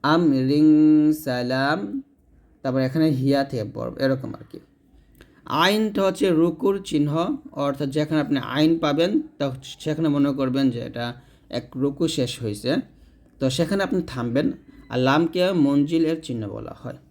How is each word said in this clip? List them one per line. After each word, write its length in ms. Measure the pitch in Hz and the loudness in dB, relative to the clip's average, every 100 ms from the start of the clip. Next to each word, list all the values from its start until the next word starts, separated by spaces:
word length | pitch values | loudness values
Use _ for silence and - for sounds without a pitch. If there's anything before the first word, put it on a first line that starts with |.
| 143 | 2
আম, 140 | 160 170 135 131 | 4 4 2 2
রিং, 180 | 147 156 151 156 151 151 151 143 | 4 6 8 8 6 4 0 -2
সালাম, 540 | 123 123 131 139 170 202 269 - _ _ _ _ _ | -4 -2 0 0 -2 -4 -8 -10 _ _ _ _ _
তারপর 200 | 135 131 131 | -4 0 0
এখানে 200 | 156 160 131 | 2 2 2
হিয়া 220 | 135 139 139 | 2 0 0
থেকে 160 | 127 101 113 | -4 -6 -6
পড়ব, 180 | 117 - | -8 -2
এরকম 260 | 135 131 135 - | -2 -2 -6 -14
আর 60 | - | -18
কি। 80 | - _ _ _ _ _ _ - _ - 143 | -20 _ _ _ _ _ _ -20 _ -6 0
আইনটা 360 | 175 214 220 202 196 | 2 2 0 0 -2
হচ্ছে 180 | 190 190 160 | 0 2 4
রুকুর 360 | 170 165 196 196 196 | 2 0 -2 -2 -2
চিহ্ন, 220 | 156 147 160 180 277 - - 143 | -2 0 0 -2 -6 -8 -6 -4
অর্থাৎ 240 | 135 143 147 | -4 -4 -2
যেখানে 220 | 151 156 - | 0 0 0
আপনি 120 | 139 110 131 | -2 -2 2
আইন 160 | 156 165 | 2 2
পাবেন, 280 | 156 143 175 302 - _ | 0 0 2 0 -4 _
তা 80 | 139 131 - - | -6 -6 -14 -10
সেখানে 240 | 156 151 160 143 | -6 -2 0 2
মনে 140 | 143 139 | 2 0
করবেন 260 | 131 131 135 | -2 2 0
যে 60 | 117 123 | 0 -8
এটা 160 | 120 120 - - _ _ 123 | -8 -8 -10 -20 _ _ -10
এক 80 | - 131 | -8 -4
রুকু 240 | 139 139 160 156 | -4 0 -2 0
শেষ 140 | 123 - | -4 -4
হয়েছে, 300 | 113 104 120 175 - _ - _ _ _ | -8 -4 -2 -2 -4 _ -20 _ _ _
তো 60 | 131 131 | -2 0
সেখানে 240 | 165 196 190 | 0 0 0
আপনি 120 | 185 165 | -2 -4
থামবেন। 360 | 131 120 123 - - - - - | -6 -2 0 -2 -4 -16 -20 -6
আর 80 | 120 131 | 0 2
লামকে 360 | 147 165 180 180 185 139 | 2 2 0 0 2 2
মঞ্জিলের 520 | 143 143 165 160 160 156 | 2 2 0 0 -2 -6
চিহ্ন 180 | 117 104 107 | -8 -6 -8
বলা 180 | - - | -12 -14
হয়। 180 | - 123 - | -14 -14 -20